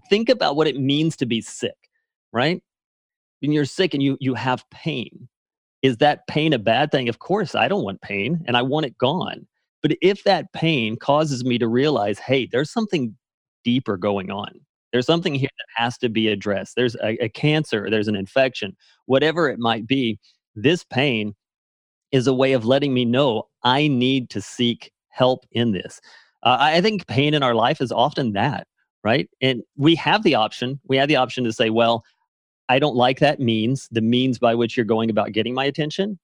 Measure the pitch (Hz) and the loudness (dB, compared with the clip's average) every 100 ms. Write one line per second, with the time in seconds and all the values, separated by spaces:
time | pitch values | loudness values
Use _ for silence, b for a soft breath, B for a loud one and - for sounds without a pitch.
0 | - 202 233 247 160 143 156 139 135 143 | 0 0 2 0 0 0 0 0 0 0
1 | 160 - 123 113 107 - 120 - _ _ | 0 -2 -2 -4 -6 -8 -10 -10 _ _
2 | _ _ _ 110 143 180 - _ _ _ | _ _ _ -2 0 -2 -8 _ _ _
3 | _ _ _ _ 143 151 139 - 190 143 | _ _ _ _ -2 0 0 0 -2 0
4 | 139 135 131 120 120 127 - - 160 143 | 0 -2 -4 -4 -2 -4 -6 -12 -8 -8
5 | 110 - 127 _ _ _ _ _ 135 113 | -8 -14 -20 _ _ _ _ _ 0 2
6 | 147 147 - 156 156 135 104 113 151 147 | 2 2 -2 -2 0 0 2 0 0 0
7 | 120 117 - 196 180 - 117 196 104 95 | -2 -6 -4 -2 -2 -2 0 0 -4 -8
8 | - 101 104 170 139 120 127 147 143 - | -6 -4 -2 -4 -2 0 0 -2 -4 -2
9 | 127 175 - - - _ _ _ 147 156 | -2 0 -4 -10 -16 _ _ _ -2 2
10 | 180 202 - 185 139 - 160 151 110 110 | 2 2 0 0 -2 -4 0 0 0 -2
11 | - 143 156 131 123 120 117 120 143 135 | 0 2 2 -2 -2 0 0 2 2 2
12 | 104 104 - 135 104 120 151 - 220 175 | -2 -4 0 0 0 -2 -4 -4 -2 -2
13 | 120 101 _ _ _ _ - 123 - 98 | -4 -8 _ _ _ _ -2 0 0 -4
14 | 104 101 95 101 101 - _ _ _ 123 | -2 -2 -4 -8 -10 -14 _ _ _ -2
15 | 127 170 175 139 131 - - 113 120 123 | 2 2 0 -2 -4 -6 -10 -4 -4 -2
16 | 123 110 110 104 104 98 - - 123 110 | -2 0 0 0 -2 -4 -4 -2 -2 -2
17 | 107 110 113 - 151 156 151 110 98 110 | -4 -2 -4 -2 0 0 0 -4 0 0
18 | 107 101 95 - 131 - 98 95 b b | 0 -2 -2 0 0 -2 -10 -12 b b
19 | - 131 151 160 156 107 117 113 110 135 | 0 2 2 2 -2 0 -2 -2 -2 -2
20 | 120 107 b b _ 110 113 170 - - | -2 -4 b b _ -2 0 0 -2 -2
21 | 143 113 104 104 _ _ _ _ _ _ | 0 0 -4 -8 _ _ _ _ _ _
22 | _ 135 123 127 135 131 110 135 143 127 | _ 0 2 2 2 2 2 2 2 0
23 | 120 123 143 110 - _ 123 131 151 131 | 0 2 2 0 -6 _ 0 2 2 2
24 | 127 135 120 107 - - 120 113 - _ | 2 0 -2 -8 -10 -2 -2 -2 -8 _
25 | _ - 127 127 - 117 120 92 - - | _ 0 2 2 -4 -2 -2 -2 -6 -16
26 | b b b b - 123 147 165 202 214 | b b b b 0 2 4 2 2 -2
27 | - 110 143 151 135 113 117 156 127 - | -4 0 0 2 2 2 0 0 -2 0
28 | 131 151 127 98 127 135 - _ _ _ | 0 0 -4 -2 -2 -4 -10 _ _ _
29 | 104 123 - _ 131 123 - - 143 165 | 0 0 -2 _ -2 -2 -6 0 2 2
30 | 147 196 214 127 107 - 123 139 - 135 | 2 0 2 2 0 -2 -8 -8 -2 0
31 | 143 143 123 - 120 113 117 110 117 117 | 2 2 0 -2 -2 0 2 4 2 2
32 | - _ _ _ _ _ - 127 147 120 | -4 _ _ _ _ _ 0 2 2 4
33 | 123 135 143 - 120 113 110 135 - 113 | 2 4 2 2 0 0 0 -2 -4 -2
34 | 113 123 131 117 120 117 117 - 107 110 | 2 2 2 2 2 2 0 0 0 0
35 | 113 107 104 107 113 127 139 143 156 - | 0 0 -2 -2 -2 -2 -4 -2 -4 -4
36 | 196 196 | -4 -6